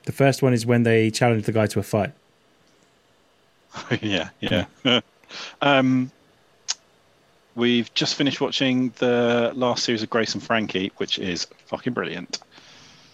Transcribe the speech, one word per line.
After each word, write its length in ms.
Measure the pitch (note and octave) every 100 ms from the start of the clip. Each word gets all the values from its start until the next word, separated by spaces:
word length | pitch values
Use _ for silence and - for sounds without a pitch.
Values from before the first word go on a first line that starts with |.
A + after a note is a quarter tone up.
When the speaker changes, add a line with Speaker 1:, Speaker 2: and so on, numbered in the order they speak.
Speaker 1:
The 80 | -
first 300 | - C3+ C3
one 100 | C3+
is 140 | B2 A#2
when 160 | A#2+
they 280 | A#2 A2+ A2
challenge 360 | A2 B2 A2+ G#2
the 60 |
guy 140 | A2 G#2+
to 120 | -
a 20 |
fight. 300 | F#2+ A2 F#2+ -
Speaker 2:
<laughs> 60 | _ _ _ _ _ _ _ _ _ _ _ _ _ _ _ - - A#2+
Yeah, 260 | G#2+ F#2+ D#2+ -
yeah. 260 | G2 F2+ F#2 _
<laughs> 160 | B2+ A#2+ - _ - - - -
Um, 480 | C#3+ C#3 C3 C3 B2+ - _ _ _ _ - - _ _ _ _ _ _ _
we've 380 | - A#2+ A#2+ A2
just 200 | - D3
finished 260 | - C#3+ C3
watching 500 | C#3 - C3+ B2+ B2+ -
the 540 | B2 A#2+ A#2+ A#2+ A#2
last 300 | - B2 A#2
series 180 | - A2+
of 60 | G#2+
Grace 240 | A#2 A2
and 80 | G2+
Frankie, 480 | - A2+ G#2 F#2+ G2 -
which 220 | F#2+ -
is 280 | F#2+ E2+ - - -
fucking 260 | - -
brilliant. 460 | A#2+ F2+ F2 F2+ - - - - - - - -